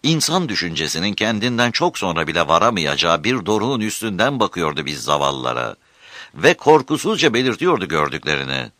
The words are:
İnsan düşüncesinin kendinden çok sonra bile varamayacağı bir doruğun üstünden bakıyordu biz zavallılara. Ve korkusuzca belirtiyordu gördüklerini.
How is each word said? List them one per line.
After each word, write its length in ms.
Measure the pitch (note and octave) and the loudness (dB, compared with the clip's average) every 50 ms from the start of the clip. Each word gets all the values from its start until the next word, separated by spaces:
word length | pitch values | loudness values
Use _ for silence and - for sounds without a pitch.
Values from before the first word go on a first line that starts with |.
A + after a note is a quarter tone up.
| - | 2
İnsan 460 | C#3+ E3 D#3 C#3 - D#3 F#3+ F3 C#3+ | 2 0 2 0 0 0 0 0 -2
düşüncesinin 640 | G2+ D#2 F2 F2 E2 D2+ D#2+ D2+ - D#2+ F2 G#2 G2+ | -4 -4 -4 -4 -4 -4 -4 -4 -4 -2 -2 -4 -2
kendinden 580 | - G#2+ G#2+ A2+ G#2 G2+ B2 B2 A2+ A#2+ A#2+ | 0 0 0 0 0 -2 -2 0 2 0 0
çok 260 | A#2 - D#3+ F3+ E3+ - | 2 0 -2 -2 -2 -2
sonra 300 | - F#2 E2+ E2 E2 D2+ | -4 -2 0 -2 -2 0
bile 200 | D#2 E2+ E2+ C#2+ | 0 0 2 4
varamayacağı 760 | D#2+ E2 F#2+ A#2+ A#2 F#2+ D#2+ C#2+ D2 C#2+ E2 E2+ E2 E2+ D2+ | 4 4 4 4 2 0 -2 -2 0 0 2 2 2 2 0
bir 220 | A2 B2+ B2+ F2+ | -2 -2 -2 0
doruğun 340 | F2+ G#2+ G#2+ G2+ B2 C#3 A#2+ | 0 0 0 0 -2 -2 -2
üstünden 600 | G#2+ G#2+ G2+ - - A2+ G2 F2 A2 C3 C#3+ B2+ | -4 -4 -6 -6 -6 -6 0 0 0 0 2 0
bakıyordu 460 | A2 F#2+ - F2+ E2 D#2 D2 D2 D2+ | 0 0 0 -2 -2 -2 -2 -4 -6
biz 180 | C#2+ D2 C#2 B1 | -6 -8 -8 -2
zavallılara. 720 | C#2 D2 D2 C#2+ C#2 C#2 C2+ B1 B1 B1 B1 B1 A1 G1+ _ _ _ _ _ - - - - - - _ | 0 0 2 2 0 -2 -2 -4 -4 -4 -4 -4 -6 -8 _ _ _ _ _ -20 -20 -20 -20 -20 -20 _
Ve 180 | - - D#3 F3 | 2 4 4 4
korkusuzca 800 | - - - D#3 D3 B2+ - D3+ C#3+ - F3 A3 - D#3+ D3+ A2 | 4 6 6 6 6 6 0 -4 -4 -2 -2 0 2 2 2 2
belirtiyordu 540 | A#2 C3 C3 A2 - - F3+ E3+ A#2 F#2+ E2 | 2 0 0 -2 0 0 0 0 0 -2 -2
gördüklerini. 840 | D#2 D#2 D2+ C#2+ B1+ D#2 - D2 D2+ C#2 C2+ C2 C2+ C2 B1 A1 _ | 0 0 0 0 -2 -6 -4 -2 -2 -2 -2 -4 -6 -6 -6 -8 _